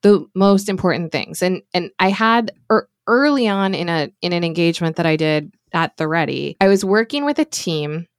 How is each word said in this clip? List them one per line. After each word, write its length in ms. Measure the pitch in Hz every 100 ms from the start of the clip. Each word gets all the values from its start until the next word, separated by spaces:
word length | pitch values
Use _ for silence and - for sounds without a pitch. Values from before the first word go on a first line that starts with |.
the 240 | 202 208 - 185
most 340 | 196 196 202
important 420 | 190 185 156 170
things. 300 | 143 - -
And, 200 | 180 185 _
and 160 | 180 170 _
I 120 | 190
had 400 | 196 220 233 226 - _
ear-, 180 | 220 - _ -
early 400 | 240 285 285 226
on 260 | 196 196
in 160 | 190 170
a, 220 | 165 147 _
in 120 | 175
an 100 | 175
engagement 540 | 170 165 170 165 165 160
that 80 | 170
I 80 | 156
did 360 | 156 151 151 _ _
at 240 | 165 165 -
The 100 | 156
Ready, 500 | 165 151 135 143 -
I 60 | 196
was 180 | 196 196
working 400 | 208 226 285 285
with 140 | 294
a 60 | 302
team 600 | - - 160 147 156 170